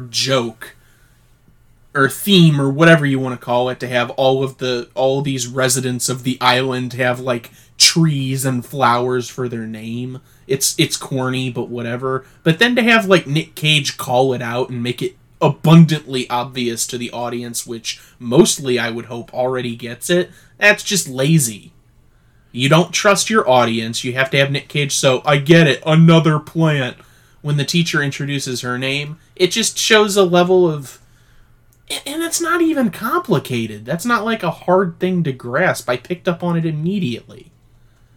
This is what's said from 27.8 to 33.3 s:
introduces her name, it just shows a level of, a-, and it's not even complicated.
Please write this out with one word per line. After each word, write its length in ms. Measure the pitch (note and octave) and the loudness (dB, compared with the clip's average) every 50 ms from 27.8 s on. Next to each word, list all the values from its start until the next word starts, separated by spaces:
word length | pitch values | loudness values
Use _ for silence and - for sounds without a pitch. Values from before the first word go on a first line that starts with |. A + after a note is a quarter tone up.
| E3 E3+ - D3+ | 0 0 0 -2
introduces 580 | C#3+ C#3 - - C#3+ C#3+ C#3+ C#3 - C3+ B2 A#2 | -2 -2 -4 -6 -6 -6 -6 -6 -6 -6 -8 -6
her 180 | B2 B2 B2 B2 | -6 -6 -6 -4
name, 400 | C3+ C3+ C#3 C#3+ D3 D3 D#3 - _ _ _ | -4 -4 -4 -6 -6 -10 -14 -18 _ _ _
it 160 | - F3+ F3 | -2 0 0
just 280 | - A3+ G#3+ - - - | 0 -2 -4 -4 -4 -2
shows 360 | - - A3 G#3+ G#3+ G#3 F#3+ | 0 4 4 4 4 4 4
a 80 | G3+ F#3+ | 2 4
level 460 | F3 F3 F3 F3+ F3 F#3 F#3 F3+ E3 | 4 4 2 4 4 4 4 4 2
of, 280 | D3+ C#3+ C3+ - - - _ _ _ _ _ _ _ _ _ _ _ _ _ _ _ _ _ - | 0 -4 -8 -12 -18 -20 _ _ _ _ _ _ _ _ _ _ _ _ _ _ _ _ _ -14
a-, 180 | - - - | -12 -12 -10
and 160 | C#4+ D4 D#4+ | -10 -8 -6
it's 180 | E4+ E4 - - | -6 -6 -4 -4
not 200 | E4+ D#4+ F4 F4 | -2 0 0 2
even 300 | E4 D#4+ D4+ C#4 B3 G3 | 2 0 0 0 0 -2
complicated. 960 | - - G3 A#3+ E4 F4+ - - | -2 -4 -6 -4 -2 -2 0 0